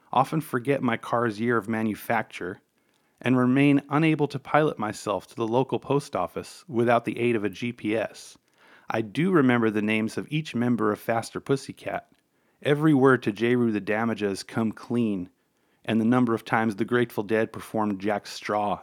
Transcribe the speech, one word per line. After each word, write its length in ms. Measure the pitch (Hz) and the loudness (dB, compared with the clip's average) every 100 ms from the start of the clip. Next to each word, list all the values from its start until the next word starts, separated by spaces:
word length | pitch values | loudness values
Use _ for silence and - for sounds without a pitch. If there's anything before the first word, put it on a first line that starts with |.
| _ | _
often 280 | 123 127 156 | 0 0 -2
forget 420 | - 127 120 139 | -2 -2 0 0
my 140 | 123 113 | 0 -2
car's 440 | - 120 117 104 | -2 0 0 0
year 160 | 117 117 | 0 0
of 120 | 101 | 0
manufacture, 920 | 110 110 98 - 113 - - 90 104 _ _ _ _ _ _ | -2 -2 -4 -2 -2 -2 -8 -10 -10 _ _ _ _ _ _
and 160 | 120 127 | 0 2
remain 460 | 123 135 143 139 - | 4 4 4 4 2
unable 380 | 143 160 151 147 | 2 2 2 -2
to 100 | 135 | -4
pilot 400 | - 147 156 - | 0 2 2 0
myself 480 | 107 - 110 92 - | -6 -4 -4 -4 -4
to 80 | |
the 140 | - 113 | -6 0
local 320 | 123 131 120 | 0 0 -2
post 340 | - 139 - | 0 -2 -2
office 500 | 95 87 85 - - - | -4 -4 -6 -12 -16 -4
without 360 | 117 120 120 | 0 2 2
the 140 | 113 107 | 0 -2
aid 160 | 120 | 0
of 80 | 113 | 0
a 60 | 101 | -2
G 240 | 92 120 | -4 -8
P 240 | 120 107 110 | -6 -4 -2
S, 420 | - - - - _ _ - - - | -4 -8 -20 -20 _ _ -20 -16 -6
I 120 | 113 | -4
do 280 | 110 113 185 | -4 -2 2
remember 380 | 175 131 120 113 | 4 4 4 2
the 140 | 104 | 0
names 340 | 104 110 110 - | 0 0 -2 -4
of 100 | 95 | -6
each 240 | 156 151 | -6 -4
member 360 | 117 120 113 107 | -2 0 2 0
of 80 | 104 | 0
Faster 420 | - 113 113 - | -2 -4 -4 -8
Pussycat, 680 | - 139 - - - 92 - _ _ _ _ _ | -4 -4 -4 -12 -8 -8 -10 _ _ _ _ _
every 320 | - 147 156 | 0 2 4
word 280 | 139 135 123 | 6 6 4
to 80 | 117 | 2
Jeru 380 | 101 117 123 117 | 0 2 2 2
the 120 | 104 | 0
Damages 600 | 95 107 113 104 101 95 | -2 -2 -2 -2 -2 -4
Come 300 | - 117 110 | -6 -4 -2
Clean, 560 | - - 120 113 98 87 _ _ _ _ _ | -4 -4 -2 0 -2 -6 _ _ _ _ _
and 160 | - 113 | -4 0
the 60 | 113 | 2
number 260 | 127 120 | 2 2
of 100 | 113 | 0
times 340 | - 117 113 101 | 0 0 0 -2
the 100 | 107 | 0
Grateful 360 | 120 120 - | 0 0 -2
Dead 300 | 104 110 110 | -2 0 0
performed 480 | 104 - 110 104 95 | -6 -6 -2 -2 -2
Jack 260 | 101 101 - | -2 -4 -6
Straw 540 | - - 104 104 87 | -10 -4 -2 -2 -4